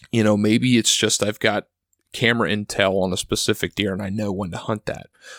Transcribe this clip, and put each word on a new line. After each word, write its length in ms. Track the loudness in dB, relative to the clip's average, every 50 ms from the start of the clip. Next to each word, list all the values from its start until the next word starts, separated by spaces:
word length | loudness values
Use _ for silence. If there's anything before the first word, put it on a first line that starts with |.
| -8 -2
you 120 | 0 2 4
know, 140 | 4 4
maybe 400 | 4 4 4 2 2 4 4 2
it's 180 | 4 4 2 0
just 280 | 2 0 0 0 0 -2
I've 160 | -4 -2 0
got 280 | 0 0 0 0 -4 _ _ _ _ _ _ _ _ _ -6
camera 360 | 0 0 2 2 2 2 0
intel 520 | 0 -2 -4 -4 0 2 2 2 4 2
on 100 | 0 0
a 60 | -2
specific 580 | -2 -4 -2 -2 -2 0 0 0 0 -2 -4 -2
deer 180 | -2 -2 -2 -2
and 80 | -4
I 80 | -6 -6
know 220 | -4 -4 -4 -4
when 200 | -4 -4 -6 -8
to 60 | -8
hunt 280 | -8 -6 -6 -6 -6 -6
that. 220 | -8 -8 -10 -10 _ _ _ -20 -20 -20